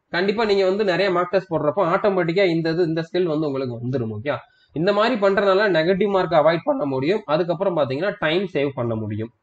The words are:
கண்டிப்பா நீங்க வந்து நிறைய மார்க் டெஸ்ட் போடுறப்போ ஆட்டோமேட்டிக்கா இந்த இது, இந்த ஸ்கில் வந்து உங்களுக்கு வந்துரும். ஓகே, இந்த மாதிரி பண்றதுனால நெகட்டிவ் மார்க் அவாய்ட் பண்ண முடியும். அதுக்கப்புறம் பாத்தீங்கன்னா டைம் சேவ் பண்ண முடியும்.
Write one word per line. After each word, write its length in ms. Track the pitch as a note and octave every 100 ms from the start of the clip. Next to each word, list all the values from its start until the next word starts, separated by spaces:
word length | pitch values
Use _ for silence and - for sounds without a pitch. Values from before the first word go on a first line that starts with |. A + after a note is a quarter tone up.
| _
கண்டிப்பா 320 | E3+ G3 G#3
நீங்க 200 | A3 G3
வந்து 200 | F#3+ G3+
நிறைய 240 | G#3 E3+ G3
மார்க் 240 | F3 F3+
டெஸ்ட் 180 | G3 F#3
போடுறப்போ 300 | D#3+ D3 E3+ E3+
ஆட்டோமேட்டிக்கா 600 | F#3+ G#3+ F#3+ E3 E3+ G3
இந்த 220 | E3 E3
இது, 160 | D#3+ F3
இந்த 160 | D#3+
ஸ்கில் 260 | E3 F3+ F3+
வந்து 200 | D3+ D3+
உங்களுக்கு 280 | C3+ C3+ A#2
வந்துரும். 380 | A#2+ C3+ A2+
ஓகே, 220 | G#2+ C3 B2+ - _ _ -
இந்த 140 | F3+
மாதிரி 240 | G3+ A3+ B3+
பண்றதுனால 500 | G3 G3 G3+ F#3+ G#3+
நெகட்டிவ் 440 | E3 D#3+ F#3+ G#3
மார்க் 240 | F#3+ F3 E3
அவாய்ட் 280 | D3 E3+ C#4
பண்ண 180 | C4+ C#3+
முடியும். 360 | C3 C#3 G#3 F3
அதுக்கப்புறம் 520 | D#3 F3 D#3+ G3 E3+
பாத்தீங்கன்னா 360 | C3+ C3 G3 -
டைம் 280 | D#3 E3+ G3
சேவ் 240 | D3 C#3
பண்ண 200 | C3 A#2
முடியும். 380 | A2 G#2+ G#2+ A2+ _